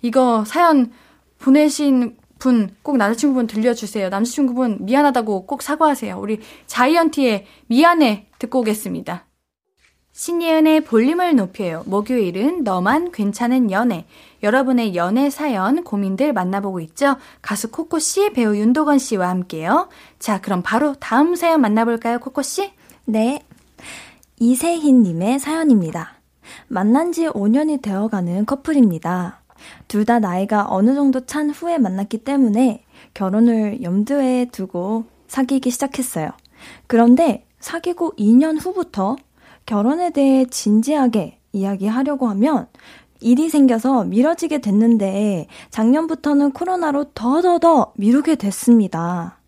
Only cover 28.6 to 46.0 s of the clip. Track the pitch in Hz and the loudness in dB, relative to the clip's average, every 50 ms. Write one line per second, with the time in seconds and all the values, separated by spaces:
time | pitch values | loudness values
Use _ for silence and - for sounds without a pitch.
28.6 | _ - 320 285 247 208 170 156 - 170 180 180 175 175 - _ _ _ _ _ | _ -2 2 2 4 2 2 -2 -6 -6 -4 -4 -6 -8 -10 _ _ _ _ _
29.6 | - - - - - _ - 208 214 - 240 240 214 185 175 185 196 202 214 208 | -20 -20 -20 -20 -18 _ -4 -2 0 2 2 0 0 0 -2 -4 -2 -2 -2 -2
30.6 | 202 - - 190 196 240 269 285 285 269 254 262 254 - - 302 302 294 294 - | -2 -2 0 2 2 2 2 2 2 2 0 0 -4 -6 -6 -4 -4 -4 -4 -6
31.6 | 330 349 339 320 240 185 185 190 202 208 - 220 _ - 285 277 269 226 202 220 | -4 -4 0 0 0 -2 -2 -4 -6 -6 -8 -8 _ -4 0 2 2 2 4 2
32.6 | 254 254 208 - _ _ _ - - _ _ - 196 190 190 214 233 240 233 220 | 2 2 0 -4 _ _ _ -20 -20 _ _ -6 -4 -2 2 4 4 4 4 2
33.6 | 214 208 202 - 254 175 180 196 208 233 277 285 269 254 254 247 247 247 - - | 0 -2 -4 -6 -6 -2 -2 -2 0 0 0 0 0 0 0 0 -2 -4 -6 -10
34.6 | 185 185 - 175 180 196 220 226 226 - _ _ _ _ - - 269 254 277 269 | -10 -8 -6 -6 -4 -4 -4 -6 -6 -8 _ _ _ _ -4 -4 -2 0 -2 -2
35.6 | 262 247 247 - 285 269 269 - 254 - - 165 156 - - _ _ _ _ _ | -2 -2 -4 -2 -6 -6 -6 -6 -8 -6 -6 -6 -6 -6 -10 _ _ _ _ _
36.6 | - - - - _ _ - 226 233 233 247 262 339 311 214 - _ _ _ _ | -20 -20 -20 -20 _ _ 2 4 6 6 6 6 4 2 0 -2 _ _ _ _
37.6 | - - - 339 330 349 349 349 349 320 - - 214 208 233 247 302 320 320 311 | -16 -12 -10 -8 -6 -6 -4 -4 -4 -6 -4 -2 2 4 6 6 4 4 0 -4
38.6 | - 370 370 381 339 - - 208 190 196 254 - _ _ _ _ _ _ - _ | -4 -6 -6 -6 -6 -6 -4 -4 -4 -4 -4 -6 _ _ _ _ _ _ -20 _
39.6 | _ - 226 208 208 240 294 330 359 349 330 285 277 269 269 262 262 247 - - | _ -4 -2 0 0 0 0 0 -2 -2 0 2 2 4 4 4 2 0 -2 -4
40.6 | - 208 208 220 226 262 302 294 262 247 233 214 165 156 - _ _ _ - 202 | 0 2 2 2 2 2 0 2 2 2 2 0 -4 -4 -10 _ _ _ -6 -4
41.6 | 190 190 202 190 190 208 220 254 269 285 294 269 262 233 202 196 220 302 302 220 | -4 -4 -4 -4 -4 -2 -2 -2 -2 -2 -2 -2 -2 -4 0 0 0 0 0 -2
42.6 | - _ _ _ _ - - - _ _ _ _ - 226 247 247 311 330 311 302 | -4 _ _ _ _ -20 -20 -20 _ _ _ _ 2 2 2 2 2 0 2 4
43.6 | 277 254 233 226 220 262 269 247 202 180 185 214 247 311 339 330 339 320 302 294 | 4 4 4 2 0 0 0 0 0 0 2 2 2 2 0 -2 -4 -4 -4 -4
44.6 | - 208 190 208 226 233 233 220 202 190 190 196 208 214 196 170 147 - - - | -2 0 2 4 4 4 4 2 2 -2 -2 -2 -2 -2 -2 -4 -6 -10 -16 -20
45.6 | - _ - - 220 226 254 302 | -20 _ -4 0 2 2 2 2